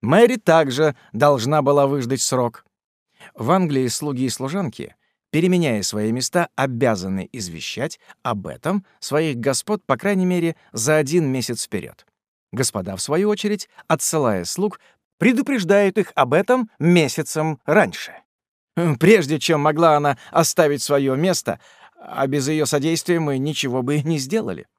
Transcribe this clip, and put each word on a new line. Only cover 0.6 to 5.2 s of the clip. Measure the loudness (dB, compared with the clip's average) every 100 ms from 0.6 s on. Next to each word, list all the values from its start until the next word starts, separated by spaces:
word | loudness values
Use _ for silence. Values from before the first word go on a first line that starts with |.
| 4 2 0 0 _
должна | 2 4 4 2 0
была | 2 4 2
выждать | 0 -4 -4
срок». | -2 0 -2 -4 _ _ _ _ _ _ -20
В | -8 0
Англии | 2 2 0 -2
слуги | -4 -6 -2
и | -4
служанки, | -4 -6 -4 -6 -8 -16 _ _ _